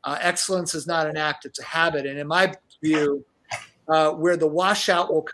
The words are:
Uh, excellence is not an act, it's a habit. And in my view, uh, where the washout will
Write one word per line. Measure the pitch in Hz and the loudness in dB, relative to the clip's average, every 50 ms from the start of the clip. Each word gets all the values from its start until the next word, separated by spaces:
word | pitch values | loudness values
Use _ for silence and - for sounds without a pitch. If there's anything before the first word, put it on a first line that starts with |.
| - | -6
Uh, | 135 143 - | -6 -6 -2
excellence | - 175 180 - - - 190 185 175 165 - | -2 -2 0 -2 -4 -2 -2 -2 -2 -4 -6
is | 160 135 | -6 -4
not | 165 170 165 156 | -2 -2 -2 -2
an | 156 151 | -2 -2
act, | 151 151 151 147 - - | -2 -4 -4 -4 -6 -12
it's | 139 _ - | -16 _ -14
a | - | -14
habit. | - - 165 165 170 151 147 139 | -6 -2 0 0 2 0 -2 -4
And | 139 139 | -4 -6
in | 143 147 | -8 -6
my | 147 160 180 190 185 185 - _ _ _ _ | -2 2 2 2 0 -2 -10 _ _ _ _
view, | - 156 156 151 147 143 143 139 - _ _ _ _ _ - - - - _ _ _ - | 0 2 2 4 2 2 0 -2 -4 _ _ _ _ _ -12 -12 -12 -18 _ _ _ 2
uh, | 156 156 156 156 | 4 4 4 4
where | 160 170 160 175 175 | 2 2 2 2 2
the | 165 160 | 4 2
washout | 156 151 170 180 190 208 202 - - 185 170 180 - 165 | 2 2 2 2 2 2 2 2 2 2 2 2 2 0
will | 156 151 - | -2 -2 -2